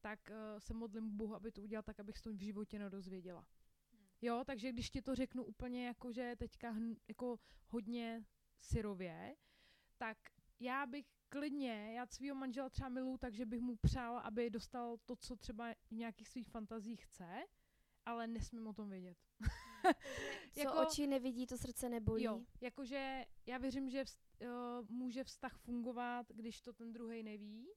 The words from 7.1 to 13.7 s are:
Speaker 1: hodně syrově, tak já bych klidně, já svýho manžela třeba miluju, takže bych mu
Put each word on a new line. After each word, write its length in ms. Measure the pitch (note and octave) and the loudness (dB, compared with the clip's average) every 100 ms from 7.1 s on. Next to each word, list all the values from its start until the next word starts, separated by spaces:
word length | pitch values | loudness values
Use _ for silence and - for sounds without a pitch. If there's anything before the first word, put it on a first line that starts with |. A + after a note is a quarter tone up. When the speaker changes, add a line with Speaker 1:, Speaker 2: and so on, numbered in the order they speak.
| G#3+ B3 A#3 - - - | -2 -2 -2 -8 -20 -4
Speaker 1:
hodně 560 | A#3 G#3 A#3+ A#3 A3+ G#3+ _ _ _ | -2 0 -2 -2 -4 -8 _ _ _
syrově, 760 | - A#3 G#3 F#3+ F3+ D#3+ G3 D4+ _ - - - _ _ | 2 4 4 0 -4 -4 -8 -10 _ -20 -20 -20 _ _
tak 200 | A3+ A3 - - - _ | -4 -4 -14 -20 -20 _
já 260 | A#3+ C4+ C#4 | 0 0 0
bych 200 | C#4+ - _ _ | -4 -8 _ _
klidně, 640 | C#4 D4 C#4+ C4 G#3+ G#3 A#3 | 0 2 2 0 0 -4 -6
já 100 | B3 | -6
svýho 300 | - C4+ C4+ | -4 -2 0
manžela 340 | C4 B3 C4+ | 0 0 0
třeba 200 | - C4+ | 0 0
miluju, 280 | B3 B3+ C4 | 0 0 0
takže 280 | B3+ G#3 A#3+ | -2 -2 0
bych 160 | A#3 | 2
mu 140 | B3 | 0